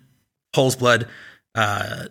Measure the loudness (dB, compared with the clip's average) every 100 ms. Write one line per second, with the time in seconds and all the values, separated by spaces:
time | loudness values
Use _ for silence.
0 | _ _ _ _ _ 0 0 2 2 2
1 | 0 -14 -20 -20 _ -4 -2 -2 -6 -10
2 | -14